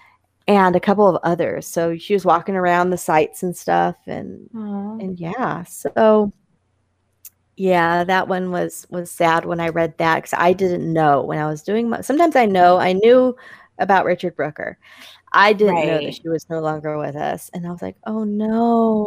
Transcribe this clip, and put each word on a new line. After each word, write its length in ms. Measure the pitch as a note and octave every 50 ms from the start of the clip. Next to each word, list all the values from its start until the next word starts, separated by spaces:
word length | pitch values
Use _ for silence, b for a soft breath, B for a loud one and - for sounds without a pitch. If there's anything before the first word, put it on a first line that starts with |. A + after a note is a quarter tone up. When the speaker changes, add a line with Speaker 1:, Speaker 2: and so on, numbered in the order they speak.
| b b b b b _ _ _ _ -
Speaker 1:
and 260 | G#3 G3+ F#3+ F#3 F3
a 60 | F3
couple 260 | - G#3 G3 G3+ G#3
of 140 | F#3+ E3 - -
others. 440 | E3+ F3 E3 D#3+ A2 E2+ - E3
So 300 | - - F3 E3+ E3+ E3+
she 180 | E3 - - G#3
was 100 | G3 F3+
walking 320 | F3+ D#3+ E3+ E3 - G3
around 340 | F#3 F3+ F3 F3 F3 F3+ F3+
the 80 | F3+ F3+
sites 440 | - - E3 D#3 D#3 - - - -
and 140 | F3+ F3
stuff, 400 | - - - F3 F3 F3 F3 F3 _ _
and, 420 | F3+ F#3 F#3 - - - - - - -
Speaker 2:
Aw. 420 | A3 G#3+ G#3 G3+ G3+ G3 G#3 A3 A3+
Speaker 1:
and 220 | G3+ F#3+ F#3 F3
yeah, 420 | E3+ E3 G3 B3+ A#3+ E3 D3+ F3 F3
so 680 | - - - - - - A#3 A3+ A3 G#3+ G#3+ G#3 G3+ - _ _ _ _ _ _ _ _ _ _ _ _ _ _ _ _ _ - - _ _ _ _ _
yeah, 460 | - F#3+ F#3 F3+ F3 E3+ E3+ E3+ F3 F3
that 260 | F3+ F#3 F#3 - -
one 220 | F#3+ F#3 F#3 F#3
was, 360 | F3+ F3 E3+ E3 - - - -
was 200 | F#3 F3+ F3 F3
sad 340 | - - F3 E3 D#3+ E3 E3
when 160 | E3+ F3 E3+
I 80 | E3+ E3
read 280 | D#3+ E3+ E3 D#3+ D#3+ -
that 260 | E3+ E3 D#3+ E3 -
'cause 100 | - -
I 160 | - E3+ F3 F#3
didn't 380 | F#3 G3 F3+ F3+ E3+ D#3 E3 D#3+
know 300 | D#3+ D#3 D3 C#3+ C3 -
when 160 | - D#3 D#3
I 80 | D3+
was 160 | D3+ D#3 D3+ -
doing 260 | - G3+ A3+ A#3 A#3
my, 100 | - -
sometimes 340 | F#3 - C4+ D#4 E4+ E4+ -
I 120 | C4+ A#3+
know, 320 | G#3 F#3+ F#3 F3+ F3 F3+ F#3
I 160 | - F3+ F#3
knew 420 | F#3+ G#3+ A#3 B3 B3+ B3+ B3+ A#3+ B B B B B B B B -
about 280 | F#3+ F#3+ G3 F#3 -
Richard 280 | - F3+ F3 - F3 -
Brooker. 400 | - C#3+ D3+ - - - - - _ B B B B B B B B B B -
I 200 | F#3 G3 G#3 A3
didn't 220 | F#3+ G#3+ G3+ F3
know 120 | E3+ D3+ D#3 D#3+ D3+
that 60 | D3
Speaker 2:
Right. 100 | - -
Speaker 1:
she 140 | - - E3
was 200 | E3 D#3 - -
no 100 | E3 D#3+
longer 360 | D#3 D#3 D#3 D3+ D3 D#3 D3+ D3+
with 180 | D3 C#3+ C#3
us, 340 | D3+ D3 D3 E3+ E3+ - - -
and 120 | F3+ E3+
I 40 | E3+ F3
was 100 | F3 F#3
like, 140 | F#3+ F#3+ _ -
"Oh, 160 | A3 G#3+ A3 A3
no." 840 | G#3 G#3 G#3 G#3+ A3 A3 A3+ A#3 A#3 A#3 A3+ A3+ A3+ A3 G#3+ G#3+